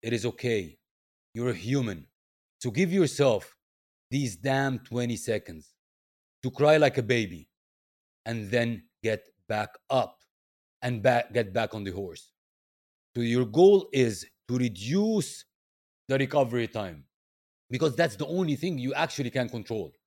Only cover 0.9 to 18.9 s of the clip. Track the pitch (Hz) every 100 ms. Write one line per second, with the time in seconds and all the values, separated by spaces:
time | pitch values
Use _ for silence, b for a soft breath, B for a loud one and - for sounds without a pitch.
0.9 | _ _ _ _ 113 120 101 98 139 117
1.9 | 87 69 _ _ _ _ _ - 101 185
2.9 | 190 156 - 139 107 - _ _ _ _
3.9 | _ _ 135 131 90 120 135 139 131 -
4.9 | 120 120 110 - 107 - 82 - _ _
5.9 | _ _ _ _ _ 127 - 147 156 143
6.9 | 127 110 120 104 85 76 _ _ _ _
7.9 | _ _ _ 113 117 104 120 117 113 -
8.9 | _ 113 107 _ _ _ 107 104 - _
9.9 | 135 107 _ _ _ _ _ _ _ 123
10.9 | 120 104 120 - 113 107 101 110 110 98
11.9 | 92 95 80 - _ _ _ _ _ _
12.9 | _ _ - 117 120 120 113 190 202 190
13.9 | 135 120 104 - _ _ 123 123 92 107
14.9 | 175 214 220 - - - _ _ _ _
15.9 | _ - 135 135 147 131 120 113 110 98
16.9 | 78 - _ _ _ _ _ _ 123 156
17.9 | 127 170 - 147 175 180 139 175 151 127